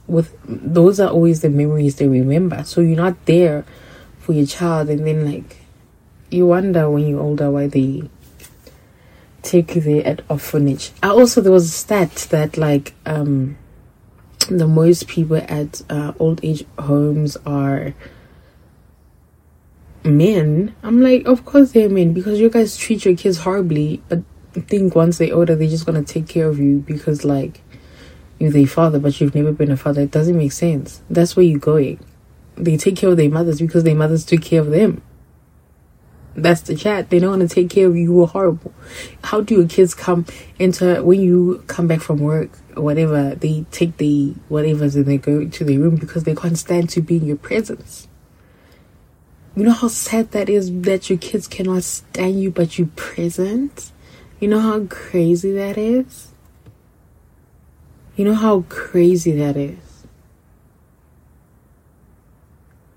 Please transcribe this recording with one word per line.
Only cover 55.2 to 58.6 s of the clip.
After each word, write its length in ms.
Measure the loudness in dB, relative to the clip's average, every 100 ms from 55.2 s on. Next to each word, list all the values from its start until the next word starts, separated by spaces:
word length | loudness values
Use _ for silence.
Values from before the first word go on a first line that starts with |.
| 2 2 0
that 240 | -4 -4 -4
is? 560 | 0 0 -2 -10 -20 _ _ _ -20 _ _ _ _ _ _ _ _ _ _ _ _ _ -12
You 100 | -4
know 100 | 0
how 300 | 0 2 0